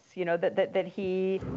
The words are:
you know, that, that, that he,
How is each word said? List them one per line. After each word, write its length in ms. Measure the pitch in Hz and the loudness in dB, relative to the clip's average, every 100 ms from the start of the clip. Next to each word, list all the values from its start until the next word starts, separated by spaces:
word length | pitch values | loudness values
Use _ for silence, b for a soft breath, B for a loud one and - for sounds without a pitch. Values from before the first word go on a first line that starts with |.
| _ | _
you 100 | - | -6
know, 120 | 175 170 | 0 2
that, 180 | 180 | 2
that, 180 | - 190 | 2 2
that 120 | 190 185 | 2 -2
he, 540 | 180 190 185 185 190 - | -2 -2 0 0 -2 -4